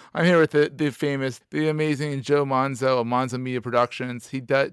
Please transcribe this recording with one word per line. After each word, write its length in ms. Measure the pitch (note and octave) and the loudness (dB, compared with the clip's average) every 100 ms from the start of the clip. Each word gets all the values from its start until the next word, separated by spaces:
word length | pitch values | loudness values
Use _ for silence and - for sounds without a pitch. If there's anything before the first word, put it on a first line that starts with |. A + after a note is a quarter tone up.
| - | -12
I'm 140 | - E3 | -2 4
here 120 | F3 | 4
with 120 | D#3 | 4
the, 200 | D3+ D3 | 4 0
the 160 | C3+ D3+ | 0 -4
famous, 500 | A#2+ D3+ C#3 C3+ B2 _ | -2 -4 -2 -4 -6 _
the 200 | D3+ D#3 | -4 -2
amazing 500 | D3+ D#3 C#3+ D3 C#3 | 0 -2 -2 -4 -6
Joe 240 | B2 C#3+ | 0 0
Monzo 560 | C#3 C3 C3+ C3 C3 B2+ | 2 0 0 -2 0 0
of 60 | A#2 | 0
Monzo 340 | B2 B2+ B2+ | 0 -2 -4
Media 220 | B2+ B2+ | -4 -4
Productions. 640 | B2 A#2+ A#2+ - B2+ B2 - | 0 2 2 -2 -8 -8 -8
He 140 | C3+ | -10
d-, 260 | B2 C3+ C#3 | 0 0 0